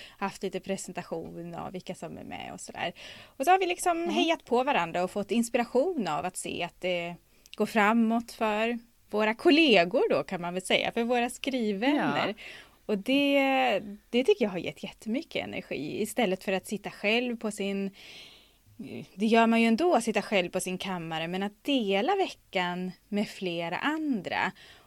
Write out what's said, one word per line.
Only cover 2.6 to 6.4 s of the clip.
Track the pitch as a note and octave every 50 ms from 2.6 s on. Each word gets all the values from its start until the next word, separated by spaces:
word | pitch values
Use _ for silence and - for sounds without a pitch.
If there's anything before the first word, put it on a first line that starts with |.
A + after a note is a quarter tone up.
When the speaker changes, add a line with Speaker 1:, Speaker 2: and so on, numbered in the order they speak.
Speaker 1:
sådär. | - - - - - E3+ - - - - - - -
Och | - _ - C4+
så | E4+
har | F#4 F#4+
vi | G4
liksom | E4+ F4+ - - F#4 E4+
Speaker 2:
Mm. | E4 E4+ F4 -
Speaker 1:
hejat | - - D#4+ E4 D#4 -
på | - A#3 A#3+ B3+
varandra | C#4+ C4 F3+ E3+ E3 E3 F3 F3+
och | F3+
fått | - G#3 G3 -
inspiration | G3+ A#3 A3+ - - A#3+ A#3 - - B3 C#4+ F#4+ F4+ C#4+ F#3+
av | E3 D3+ D3+ F3
att | F#3 -
se | -